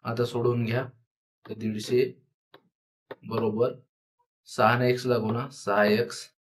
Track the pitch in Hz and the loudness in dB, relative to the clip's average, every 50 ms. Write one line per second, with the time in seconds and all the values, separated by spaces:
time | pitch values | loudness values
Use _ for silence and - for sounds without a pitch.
0 | _ 123 113 117 120 - - 120 120 120 120 120 117 110 117 127 135 - _ _ | _ -6 -2 -2 -2 -2 -2 -2 0 0 0 0 0 0 -2 -2 -4 -6 _ _
1 | _ _ _ _ _ _ _ _ _ - 107 107 110 110 107 104 - - 123 123 | _ _ _ _ _ _ _ _ _ -14 -12 -6 -6 -6 -6 -6 -4 0 2 2
2 | - - - _ _ _ _ _ _ _ - - _ _ _ _ _ _ _ _ | 2 0 -2 _ _ _ _ _ _ _ -20 -20 _ _ _ _ _ _ _ _
3 | _ _ - _ - 110 113 110 117 107 104 113 120 131 - - _ _ _ _ | _ _ -18 _ -12 -6 -4 -2 -2 -2 0 0 0 0 -2 -8 _ _ _ _
4 | _ _ _ _ _ _ _ _ _ - - - 113 110 120 120 127 123 123 123 | _ _ _ _ _ _ _ _ _ -14 0 2 4 4 4 4 4 2 2 0
5 | 127 127 120 117 107 110 117 120 135 139 - - - - 101 104 104 104 104 110 | 0 0 0 0 0 0 -2 -2 -4 -8 -12 -10 -4 0 2 4 4 4 4 2
6 | - - - - - - _ _ | 0 -2 -6 -14 -16 -18 _ _